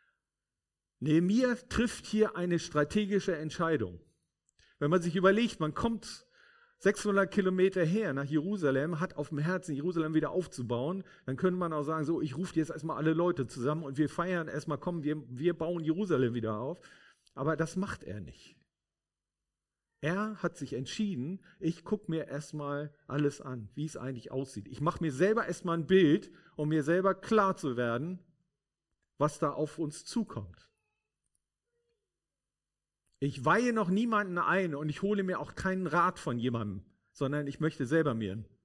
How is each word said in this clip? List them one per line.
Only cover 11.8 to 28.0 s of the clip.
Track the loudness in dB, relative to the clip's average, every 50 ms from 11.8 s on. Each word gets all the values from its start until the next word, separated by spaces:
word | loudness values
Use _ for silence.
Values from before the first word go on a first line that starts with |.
| -2
sagen, | -2 -2 -2 0
"So, | 0 0 0
ich | -2 -2 -4
rufe | -4 -6 -2 0
jetzt | 0 0 0
erstmal | -2 -6 -6 -4 -4 0
alle | 0 2 2
Leute | 4 2 2 2 0 -2 -4
zusammen | -4 -2 -2 0 0 -2 -4
und | -4 -2 0
wir | 0 0
feiern | 0 -2 -2 0 0 -2 -2 -4
erstmal, | -6 -6 -4 -4 -4 -4
komm, | -4 -4 -4 -2 -2
wir, | -2 -2 -4 -6 -10
wir | -8 -2 0 0 0
bauen | 0 -2 -4 -4 -2 0
Jerusalem | 0 0 0 2 2 4 4 4 2 2
wieder | 0 -2 -2 -2 -4
auf." | -4 -6 -8 -10 -14 -20 -20 -20 -20 -20 _ _ _ _ -10
Aber | -4 -2 -2 0
das | 0 -2 -4 -4
macht | -4 -4 -4 -6 -10 -10
er | -10 -10 -10
nicht. | -10 -12 -16 -20 -20 -20 -20 _ _ _ _ _ _ _ _ _ _ _ _ _ _ _ _ _ _ _ _ _ _ _ _ _ _ _ _ _
Er | -4 -2 -2 -2 -2 -4 -6 -4 -6
hat | -6 -6 -8
sich | -10 -8 -6
entschieden, | -6 -6 -6 -4 -2 -2 -2 -2 -2 -4 -4 -6 -8 -10 -16 -10 -4
"Ich | -2 -2 -2 -4 -4
guck | -4 -4 -4 -4 -4
mir | -4 -4 -4 -6
erstmal | -8 -8 -8 -8 -10 -8 -6 -4 -4 -6 -6 -8 -12 _ _ -4
alles | 0 0 0 0 0 -4
an, | -8 -10 -10 -10 -10 -10 -8
wie | -8 -8
es | -8 -8 -8
eigentlich | -8 -8 -8 -8 -10 -8
aussieht. | -6 -6 -6 -6 -8 -12 -12 -12
Ich | -8 -4
mach | -2 -2 -2 -2
mir | -2 -2
selber | 0 2 2 2 4 2 0 -2
erstmal | -4 -4 -4 -2 -2 -2
ein | 2 6
Bild, | 8 8 8 8 6 4 2 -2 -18 -20 -20 -14 _
um | -4 -2 0
mir | 0 2 2
selber | 2 2 4 4 2 0
klar | 0 0 2 4 4 4 4 2
zu | 0 -2 -2 -2 0
werden, | 0 0 0 -2